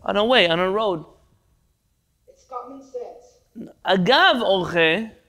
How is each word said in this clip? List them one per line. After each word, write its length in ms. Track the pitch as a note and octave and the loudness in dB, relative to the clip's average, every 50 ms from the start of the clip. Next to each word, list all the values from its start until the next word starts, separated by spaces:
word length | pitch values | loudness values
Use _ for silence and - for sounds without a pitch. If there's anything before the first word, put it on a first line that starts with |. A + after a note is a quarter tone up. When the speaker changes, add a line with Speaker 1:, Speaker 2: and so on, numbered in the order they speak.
| - | -4
Speaker 1:
On 140 | - G3 | -2 0
a 80 | G3+ G#3+ | 0 2
way, 240 | A#3 C4 A#3+ F3+ E3+ | 2 4 4 4 4
on 100 | E3 E3+ | 2 0
a 100 | F3+ F#3+ | 0 -2
road. 340 | F#3+ G#3+ A3+ G#3 F3+ D#3+ D#3 - - _ _ _ _ _ _ _ _ _ _ _ _ _ _ _ _ _ _ _ _ _ _ | -2 -2 -2 -2 -4 -4 -8 -16 -20 _ _ _ _ _ _ _ _ _ _ _ _ _ _ _ _ _ _ _ _ _ _
Speaker 2:
It's 180 | - - _ _ | -20 -20 _ _
common 360 | _ C4 B3 B3 B3+ C#4 C#4 | _ -14 -14 -14 -14 -18 -18
sense. 920 | - - - B3 A#3 - - - - _ _ _ _ _ _ - F#3+ - - _ _ | -20 -14 -12 -12 -12 -12 -16 -20 -20 _ _ _ _ _ _ -18 -18 -18 -18 _ _
Speaker 1:
Agav 560 | - F#3+ G3 F3 F#3+ B3+ D4+ F#4 F#4+ D#4 A#3+ | 0 0 0 2 2 2 4 4 4 2 2
orche. 720 | A3+ F#3 G3 F#3 F3 D#3 F3 E3+ E3 D#3+ D#3+ G#3 A3+ A3 - _ _ | 0 0 0 0 0 -2 0 2 2 2 2 0 -4 -8 -14 _ _